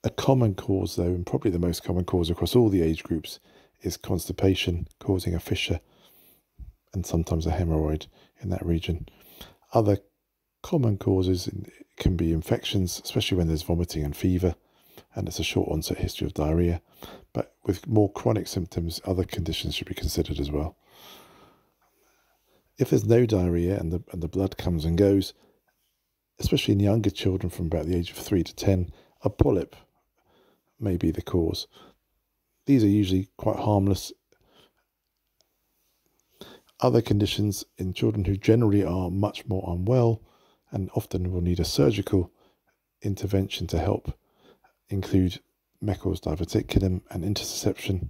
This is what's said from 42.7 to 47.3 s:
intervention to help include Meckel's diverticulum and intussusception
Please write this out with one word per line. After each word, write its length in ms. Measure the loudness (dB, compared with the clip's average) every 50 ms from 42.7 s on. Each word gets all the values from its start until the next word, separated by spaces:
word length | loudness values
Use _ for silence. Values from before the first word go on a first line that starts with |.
| _ _ _ _ _ _
intervention 680 | -6 -6 -4 -4 -2 0 0 0 0 0 -4 -8 -6
to 120 | -2 -2 -2
help 380 | 0 0 0 0 _ -8 -12 _ _ _ _ _ _ _ -20 _ _ _ _ _ _
include 540 | _ -6 -6 -2 2 2 2 2 2 -2 -6 _ _ _ _ _ _ _ _ -4
Meckel's 380 | -4 -4 -2 -2 -4 -4 -2
diverticulum 800 | -4 -6 -4 -4 -6 -2 -2 -2 -2 2 2 2 2 2 0 -2 _ _
and 160 | -8 -6 -2
intussusception 840 | -2